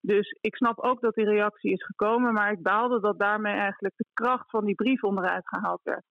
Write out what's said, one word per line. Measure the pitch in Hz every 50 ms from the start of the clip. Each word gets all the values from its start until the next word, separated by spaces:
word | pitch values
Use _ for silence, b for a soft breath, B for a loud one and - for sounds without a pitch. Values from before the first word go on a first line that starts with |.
Dus | _ 185 208 202 202 - - _
ik | _ 214 -
snap | - 254 233 226 -
ook | - 240 254 233
dat | 240 226 214
die | - 220
reactie | 208 214 208 208 208 208 - - 202 190
is | 190 -
gekomen, | - 185 - 208 208 226 240 247 240 226
maar | 214 208 202 214
ik | 185 160
baalde | 185 196 214 240 247 247 233
dat | 185 208 202 170
daarmee | 202 202 208 214 214 208 202
eigenlijk | 202 202 196 196 - - 196 -
de | _ - _ _
kracht | - 226 247 254 247 - _
van | - 226 214
die | 208 196
brief | - 202 247 269 247 -
onderuit | 202 202 190 180 185 180 185 180 -
gehaald | - 185 208 175 175 180 _
werd. | 170 175 180 - _